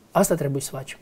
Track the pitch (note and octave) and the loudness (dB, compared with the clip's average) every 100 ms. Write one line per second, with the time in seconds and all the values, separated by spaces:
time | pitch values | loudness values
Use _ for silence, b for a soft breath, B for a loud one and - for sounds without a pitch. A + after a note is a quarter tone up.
0 | _ E3+ G3 E3 C#3 C#3 - C3 C3 - | _ 2 4 2 0 -2 -4 -10 -12 -16